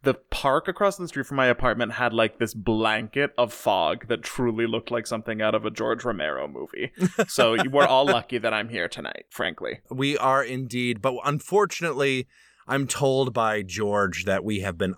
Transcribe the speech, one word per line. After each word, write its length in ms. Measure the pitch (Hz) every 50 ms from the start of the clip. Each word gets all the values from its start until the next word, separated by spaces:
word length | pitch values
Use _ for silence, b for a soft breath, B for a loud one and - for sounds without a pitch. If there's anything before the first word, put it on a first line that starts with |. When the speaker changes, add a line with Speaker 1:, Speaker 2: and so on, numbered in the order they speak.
| -
Speaker 1:
the 120 | 139 127
park 540 | - - _ - - - 139 135 156 - -
across 300 | 180 - 208 202 196 -
the 100 | 180 165
street 180 | - 139 135
from 120 | - 139 135
my 80 | 131
apartment 460 | 127 120 - - 123 107 113 120 107 117
had, 200 | - 123 120 110
like, 260 | 113 113 110 - -
this 140 | 113 107 -
blanket 800 | 110 95 - 110 107 110 110 110 107 113 107 - 135 143 143 - -
of 160 | 123 110 -
fog 540 | - - - 101 92 82 78 87 117 - 107
that 140 | 120 110 113
truly 440 | - - - 127 120 110 110 117
looked 240 | 117 113 117 113 -
like 160 | - 117 110
something 340 | - 120 110 107 - 113 107
out 140 | 110 107 110
of 100 | 110 110
a 60 | 107
George 340 | 110 110 113 117 117 123 123
Romero 420 | 120 110 90 76 78 71 67 76
movie. 460 | 73 69 62 - - - - - - -
Speaker 2:
<laughs> 320 | - 180 180 - - 220 -
Speaker 1:
So 260 | - - 127 113 113
you, 160 | 113 117 131
we're 160 | 135 143 143
all 180 | - 127 131 139
lucky 320 | 147 - 120 - - 131
that 160 | 117 104 113 110
I'm 160 | 107 104 117
here 200 | 117 101 87 85
tonight, 360 | - - - - - - - _
frankly. 500 | - - - 90 80 - - - - - _ -
Speaker 2:
We 280 | 123 131 135 139 147 139
are 260 | 120 131 131 135 131
indeed, 560 | 117 131 127 135 120 117 123 123 123 120 107
but 140 | 98 135 127 123 -
unfortunately, 1040 | 139 143 147 - - 180 202 208 180 - - 175 170 139 131 143 139 135 127 127 b b b b b b b b
I'm 200 | - 127 139 139
told 480 | 127 - - 143 135 131 135 135 127 107
by 260 | 117 113 110 107 104
George 640 | 101 92 90 101 107 101 101 101 101 95 85 - 90
that 180 | 101 95 95 -
we 180 | 107 107 98
have 180 | 95 101 90 82
been 160 | 98 92 95